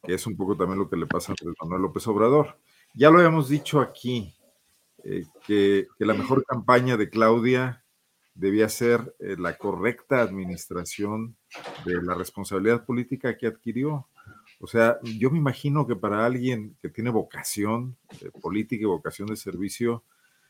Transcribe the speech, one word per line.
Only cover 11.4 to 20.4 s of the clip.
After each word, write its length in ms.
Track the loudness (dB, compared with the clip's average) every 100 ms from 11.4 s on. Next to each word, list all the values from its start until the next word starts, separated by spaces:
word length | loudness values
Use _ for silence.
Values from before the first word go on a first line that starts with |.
| _ -16 -14 -10 -4
de 160 | -4
la 120 | -2 -4
responsabilidad 720 | -6 -10 -6 0 2 2 0
política 520 | -4 -4 -4 -4 -4
que 100 | -4
adquirió. 600 | -6 -6 -4 -4 -4 -8 _ -20 -20 _ _
O 80 | -2
sea, 320 | 4 4 4
yo 260 | -4 -2 0
me 60 | 2
imagino 500 | 0 -2 -2 0 0
que 80 | -2
para 300 | -2 0 0
alguien 500 | 0 -2 -4 -6 -12
que 80 | -12
tiene 200 | -6 -2
vocación, 840 | -2 -2 -6 -8 -4 -2 -2 -6 -12 _ -18
eh, 100 | -18 -12
política 420 | -6 -4 -4 -4
y 40 | -2
vocación 400 | -2 -4 -10 -8
de 80 | -8
servicio, 680 | -8 -8 -8 -4 -4 -4 -8 _ _ _